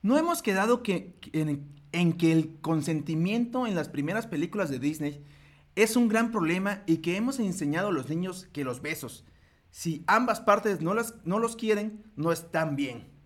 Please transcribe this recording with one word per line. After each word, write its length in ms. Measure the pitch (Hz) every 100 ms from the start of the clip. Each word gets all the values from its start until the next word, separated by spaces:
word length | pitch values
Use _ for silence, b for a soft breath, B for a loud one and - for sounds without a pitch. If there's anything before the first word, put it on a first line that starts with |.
"No 140 | 196 285
hemos 240 | 330 330
quedado 420 | - 190 214 240
que, 320 | 240 180 - - -
en, 480 | 156 151 143 143 - -
en 220 | 175 175
que 180 | 170 165
el 260 | 160 156 -
consentimiento 1040 | - 160 143 156 147 160 175 226 240 247 240
en 80 |
las 160 | 180 147
primeras 360 | 139 143 202 226
películas 440 | 156 165 208 175
de 80 | 131
Disney 440 | 139 156 147 147 B B B B B -
es 200 | 220 233
un 120 | 240
gran 240 | 220 233
problema 500 | 226 160 180 196 202 -
y 120 | 165
que 180 | 170 185
hemos 220 | 240 269
enseñado 500 | 208 175 147 156 202
a 40 |
los 160 | 160 123
niños 400 | 160 185 180 -
que 100 | -
los 160 | 131 123
besos, 460 | 143 156 123 - - b b b b
si 340 | - 170 156 -
ambas 340 | 214 247 214
partes 420 | - 202 214 185
no 100 | 160
las, 220 | 214 226 -
no 140 | 170 196
los 180 | 233 226
quieren, 460 | 220 208 214 214 - -
no 160 | 160
están 440 | 165 - 160 156 139
bien". 320 | 139 117 - -